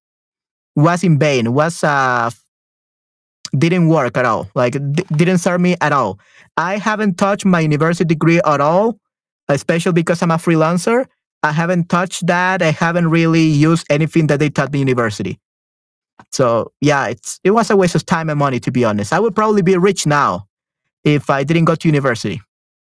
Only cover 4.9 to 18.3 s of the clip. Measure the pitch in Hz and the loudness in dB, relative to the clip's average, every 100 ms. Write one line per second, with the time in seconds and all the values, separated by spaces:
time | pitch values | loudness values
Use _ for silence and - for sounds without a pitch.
4.9 | 147 - 151 170 180 185 180 180 175 151 | -4 -2 0 2 2 0 0 0 0 0
5.9 | 143 107 101 _ _ - - 170 202 220 | 0 -2 -6 _ _ -10 -6 -4 -4 -2
6.9 | 214 214 170 196 202 196 175 156 147 160 | -2 -2 0 -2 0 0 2 2 0 0
7.9 | 170 165 160 160 170 156 143 143 180 226 | 0 0 0 2 2 2 0 2 2 0
8.9 | - _ _ _ _ - 143 - 170 190 | -4 _ _ _ _ -4 -4 -2 -2 0
9.9 | 170 165 170 175 165 175 160 156 180 - | 0 0 -2 0 0 0 2 2 0 0
10.9 | 480 523 _ _ _ 151 151 170 180 170 | -2 -2 _ _ _ -2 -2 0 -2 0
11.9 | 175 185 - 175 175 180 190 165 147 170 | -2 -2 -4 -2 0 0 0 0 0 -2
12.9 | 175 165 165 165 165 160 147 156 165 - | 0 0 2 2 2 2 2 2 2 0
13.9 | 147 156 170 151 143 151 - 135 139 135 | -2 0 0 0 0 0 -2 -2 -2 0
14.9 | 123 113 104 95 - _ _ _ _ _ | 0 -2 -4 -8 -10 _ _ _ _ _
15.9 | _ _ _ - - 123 117 85 - 143 | _ _ _ -10 -2 0 0 -4 -2 0
16.9 | 139 110 113 - - 185 226 226 202 175 | 0 -2 -8 -12 -4 0 2 2 2 2
17.9 | 160 - 170 160 | 0 -2 -4 -2